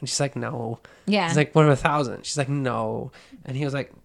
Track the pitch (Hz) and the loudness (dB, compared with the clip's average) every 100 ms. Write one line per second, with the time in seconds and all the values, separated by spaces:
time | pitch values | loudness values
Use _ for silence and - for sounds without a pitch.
0 | 127 - 143 123 117 120 113 117 - - | -6 -2 -2 -4 -6 -6 -6 -8 -12 -12
1 | - 202 170 151 147 160 151 135 - 147 | -2 0 2 2 4 6 6 6 4 0
2 | 127 98 - 147 135 143 131 113 113 113 | -2 -6 -8 -4 -2 -2 -2 -2 -4 -4
3 | 131 - - 269 - 131 147 139 - - | -8 -14 -20 -20 -10 -4 -4 -4 -6 -12